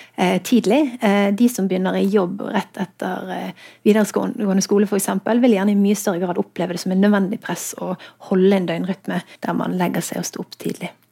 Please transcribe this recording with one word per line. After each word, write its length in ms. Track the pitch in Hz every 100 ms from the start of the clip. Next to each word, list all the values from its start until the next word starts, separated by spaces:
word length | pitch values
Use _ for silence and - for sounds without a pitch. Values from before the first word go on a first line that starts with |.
| - -
eh, 220 | 185 185
tidlig. 580 | - 240 185 262 294 240
Eh, 300 | 214 202 202
de 160 | 202 240
som 220 | - 190
begynner 260 | 185 185 185
i 140 | 190
jobb 300 | 202 180 196 214
rett 320 | 214 - -
etter, 480 | 185 - 190 185 190
eh, 200 | 185 185 - - - -
videregående 760 | 208 208 202 196 - 208 190
skole, 260 | - 202 208
for 120 | 196
eksempel, 400 | 202 196 - 233
vil 160 | 247 196
gjerne 160 | 202
i 40 | 202 202
mye 80 | 208
større 240 | - 175
grad 160 | 180 180
oppleve 380 | 190 - 170
det 60 | 175
som 120 | 185
en 100 | 185
nødvendig 380 | 202 202 185 214
press 360 | - 170 - -
å 180 | 180 180 - - -
holde 260 | 190 190
en 120 | 196 170
døgnrytme 560 | 170 180 190 - 180 - -
der 140 | -
man 240 | 175 - 180
legger 240 | 175 -
seg 160 | - -
og 80 | 180
står 140 | -
opp 160 | - -
tidlig. 320 | 170 - 180 - _